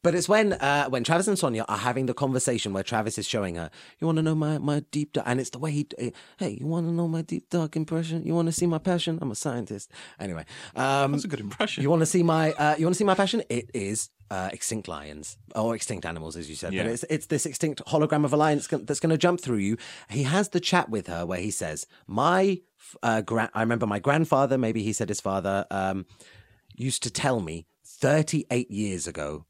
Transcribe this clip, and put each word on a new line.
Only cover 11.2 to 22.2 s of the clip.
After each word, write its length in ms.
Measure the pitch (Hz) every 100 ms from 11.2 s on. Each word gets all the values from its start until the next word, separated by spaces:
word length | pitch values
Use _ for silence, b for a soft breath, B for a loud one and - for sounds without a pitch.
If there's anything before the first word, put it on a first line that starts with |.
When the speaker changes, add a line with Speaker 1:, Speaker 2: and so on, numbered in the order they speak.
Speaker 2:
a 40 | 190
good 120 | 139
impression. 420 | 101 - 214 -
Speaker 1:
"You 80 | 139
wanna 160 | 165 160
see 160 | 180
my, 300 | 170 160 156
uh, 240 | 147 151 151
you 80 | 160
wanna 80 |
see 100 | 180
my 100 | 202
passion? 280 | 190 196 233 -
It 220 | 120 -
is, 360 | 120 98 110 - _ -
uh, 200 | 95 95
extinct 360 | - - 110 92
lions 480 | 78 76 76 76 - -
or 200 | - 113
extinct 300 | 113 - 101 87
animals," 300 | 82 80 80
as 120 | 76
you 80 | 76
said. 160 | 87
Speaker 2:
Yeah. 120 | 92
Speaker 1:
But 80 | 110
it's, 120 | 117 -
it's 160 | 156 -
this 200 | 147 160
extinct 360 | 131 160 139 -
hologram 380 | 160 151 151
of 80 | 147
a 40 | 147
lion 220 | 156 147
that's 80 | -
gonna, 160 | 147
that's 160 | - 143
gonna 180 | 165 156
jump 220 | 175 175
through 180 | 135 113
you. 180 | 98 110 B B B
He 120 | 107
has 260 | 135 180 196
the 100 | 175
chat 280 | - 180 -
with 180 | 110 90
her 180 | 85 87
where 140 | 90
he 100 | 104
says, 360 | - 85 78 - b -
"My 540 | 101